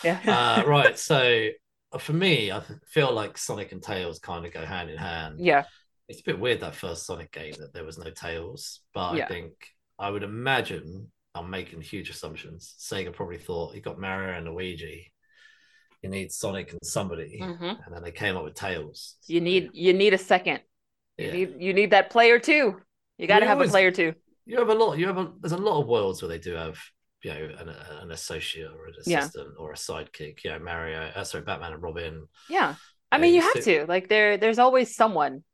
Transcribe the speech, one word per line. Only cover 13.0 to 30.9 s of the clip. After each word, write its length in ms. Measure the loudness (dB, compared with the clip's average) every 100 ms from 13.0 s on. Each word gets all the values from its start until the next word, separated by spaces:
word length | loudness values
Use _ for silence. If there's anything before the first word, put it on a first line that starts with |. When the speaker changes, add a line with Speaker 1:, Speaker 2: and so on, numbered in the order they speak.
| -8
Speaker 2:
probably 260 | -8 -10 -10
thought, 360 | -8 -6 -6
"You 60 | -10
got 180 | -12 -8
Mario 380 | -6 -6 -6 -8
and 100 | -8
Luigi, 640 | -8 -8 -10 -14 -16 -20 _ _ _ _ _ _ _ _ _
you 80 | -10
need 200 | -8 -8
Sonic 400 | -6 -6 -6 -10
and 80 | -12
somebody," 560 | -6 -6 -4 -8 -12 -10
Speaker 1:
Mm-hmm. 240 | -10 -8 -10 -10
Speaker 2:
and 100 | -14
then 80 | -14
they 100 | -14
came 240 | -6 -4 -4
up 80 |
with 100 | -8
Tails. 600 | -8 -6 -6 -8 -16 -20 -20 -2
Speaker 1:
You 140 | -2
need, 260 | 2 0 0
Speaker 2:
So, 40 |
Speaker 1:
you 180 | 0 4
need 180 | 6 6
a 40 | 4
second. 420 | 2 2 2 -6 _ _ _ _ _ -10
You 100 | -6
Speaker 2:
yeah. 60 |
Speaker 1:
need, 220 | -4 -4 -2
you 100 | 0
need 180 | 2 6
that 180 | 6 6
player 280 | 6 8 8
two. 420 | 6 4 4 0 _ _ _ -6
You 80 | 4
gotta 180 | 6
Speaker 2:
You 40 | 6
Speaker 1:
have 100 | 4
a 20 |
Speaker 2:
always, 100 | 6
Speaker 1:
player 200 | 6 6
two. 240 | 4 0 -2 _ _
Speaker 2:
you 140 | -4 0
have 100 | 4
a 60 |
lot, 240 | 4 4 2
you 80 | 0
have 100 | 0
a, 140 | -4 -6
there's 120 | -4
a 40 | 0
lot 240 | 0 0
of 60 | 2
worlds 340 | 2 2 -2
where 80 | -6
they 100 | -8
do 140 | -8
have, 240 | -8 -8 -12 -18 _ _ _
you 100 | -12
know, 160 | -10 -10 -12
an, 80 | -16
an 400 | -16 -18 -16 -14
associate 560 | -12 -10 -8 -8 -10 -12
or 160 | -16 -20
an 60 | -10 -2
Speaker 1:
Yeah. 140 | 0
Speaker 2:
assistant 340 | -2 -8 -16 -14
or 120 | -14
a 40 | -12
sidekick, 680 | -10 -10 -10 -14 -16 -10
you 60 | -10
know, 80 | -8
Mario, 420 | -8 -8 -8